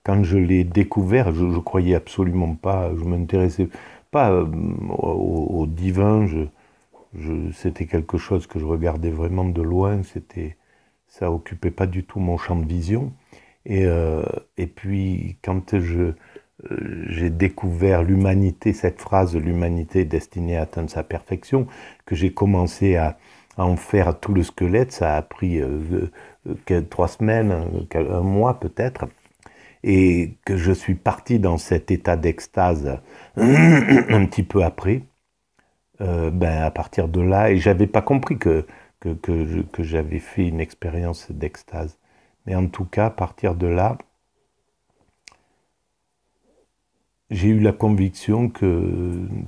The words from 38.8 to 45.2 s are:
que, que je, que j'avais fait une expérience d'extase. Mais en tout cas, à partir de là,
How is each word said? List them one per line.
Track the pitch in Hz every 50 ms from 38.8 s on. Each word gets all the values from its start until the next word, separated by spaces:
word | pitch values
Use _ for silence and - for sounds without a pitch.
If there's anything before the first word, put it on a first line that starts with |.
| - _ _ _
que, | - 85
que | 82 82 - - 85 80 80
je, | 78 82 85
que | 82 - - - 85
j'avais | 80 82 80 78 80 82 82
fait | - - - 101 92 87
une | 80 80
expérience | 82 - - _ - 85 80 87 87 85 85 - - -
d'extase. | 76 73 73 76 - - - - - 80 80 78 - _ _ _ _ _ _ _ _ _ _
Mais | 95 92
en | 92 92
tout | 87 - - 92
cas, | - - 104 104
à | 110
partir | - - 92 85 - - - 95 85
de | 85 90 87
là, | 85 87 98 113 131 - - _ _ _ _ _ _ _ _ _ _ _ _ _ _ _ _ _ _ _ _ _ _ _